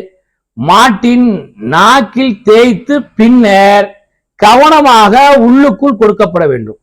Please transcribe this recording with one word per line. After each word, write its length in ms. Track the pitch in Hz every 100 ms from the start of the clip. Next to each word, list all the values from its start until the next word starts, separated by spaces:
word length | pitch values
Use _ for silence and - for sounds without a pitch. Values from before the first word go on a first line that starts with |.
| - _ _ _ _ -
மாட்டின் 720 | 139 196 254 190 240 240 247 190 - - 110
நாக்கில் 680 | 160 208 269 208 240 262 196
தேய்த்து 520 | - 220 240 196 - 285 - -
பின்னர் 720 | 226 247 214 196 196 202 196 - _ _ _ -
கவனமாக 760 | 208 247 302 311 294 226 208 233 285 277
உள்ளுக்குள் 600 | 233 262 285 190 285 202
கொடுக்கப்பட 500 | 214 202 196 175 156
வேண்டும். 320 | 127 107 107